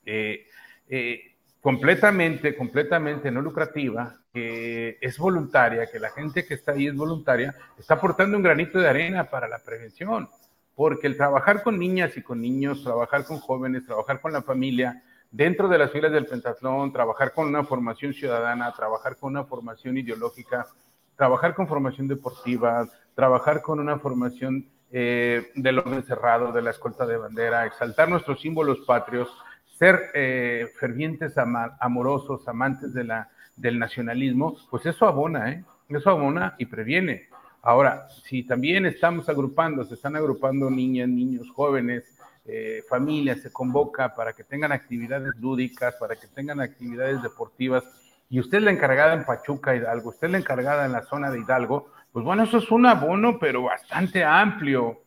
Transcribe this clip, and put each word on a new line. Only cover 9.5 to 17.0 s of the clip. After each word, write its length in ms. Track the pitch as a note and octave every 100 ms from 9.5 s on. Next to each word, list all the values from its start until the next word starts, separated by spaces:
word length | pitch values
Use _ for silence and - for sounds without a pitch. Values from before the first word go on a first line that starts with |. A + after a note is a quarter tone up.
| A#2
prevención, 680 | - A2+ A2+ _ F#3+ A3 - _ _ _ _ -
porque 320 | D3+ C#3 C#3+
el 100 | A#2+
trabajar 440 | C#3+ C#3 G3 G3+
con 160 | A3+ G3
niñas 400 | F3+ F#3 E3+ C3
y 60 |
con 180 | - A#2+
niños, 420 | A#2+ C3 C#3 C#3+
trabajar 420 | C3+ A#2 A#2+ C#3 C3+
con 140 | D#3
jóvenes, 460 | - B2+ C3 B2+ B2
trabajar 340 | A2 A2 C3
con 140 | D#3
la 80 | D3+
familia, 640 | B2 C3+ C3 B2 B2+ B2 _ _ _
dentro 380 | D#3 A3 - F#3+
de 80 | E3+
las 140 | C#3
filas 200 | D3 D#3
del 140 | D3+ A#2+
pentatlón, 680 | B2+ B2 A2+ C3 C3 C#3
trabajar 400 | B2+